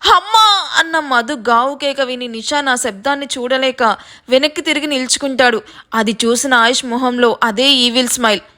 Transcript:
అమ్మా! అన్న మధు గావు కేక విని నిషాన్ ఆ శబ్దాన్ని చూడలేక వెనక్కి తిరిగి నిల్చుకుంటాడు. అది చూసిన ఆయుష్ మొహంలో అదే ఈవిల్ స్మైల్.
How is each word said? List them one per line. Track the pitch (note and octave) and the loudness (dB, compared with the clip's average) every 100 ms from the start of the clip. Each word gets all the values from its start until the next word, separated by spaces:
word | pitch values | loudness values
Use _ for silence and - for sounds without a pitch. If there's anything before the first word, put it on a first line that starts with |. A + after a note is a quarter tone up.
అమ్మా! | G4 G4 F#4+ A4 A4 G4 D4+ - | 2 2 4 4 4 2 0 -2
అన్న | E4 D#4+ | 0 -2
మధు | D4 B3+ A#3 | 0 -2 0
గావు | C#4+ A3 A#3 C4 C#4+ | -4 2 2 2 -2
కేక | C#4+ C#4 | -4 -2
విని | B3+ B3+ B3 | -4 -4 -8
నిషాన్ | A3+ A3 D4 C#4 | -10 -4 -2 -2
ఆ | B3 | -2
శబ్దాన్ని | B3 G3 A#3+ C#4+ C#4 | -4 -6 -4 -4 -6
చూడలేక | C#4 B3 C4 C4 B3+ A#3 G3 - - - | -8 -4 -2 -2 0 0 0 -8 -20 0
వెనక్కి | B3+ D4 D4+ | 2 2 -2
తిరిగి | D#4 D4+ D4 | -4 -4 -2
నిల్చుకుంటాడు. | C4+ B3+ - C#4 B3+ B3 A3+ - - - | -4 -2 -2 -4 2 2 2 -6 -20 -6
అది | A3+ G#3+ A3+ A#3 | -2 -2 0 0
చూసిన | A#3+ C#4 | 0 0
ఆయుష్ | B3+ A3+ B3+ C4 | 2 2 0 -4
మొహంలో | A#3 B3+ B3 A#3+ - | -2 -2 2 0 2
అదే | A3+ G3+ C4+ | -2 2 2
ఈవిల్ | C4+ A#3+ A#3 B3 | 4 2 0 -2
స్మైల్. | - A#3 G3+ - | 0 0 0 -4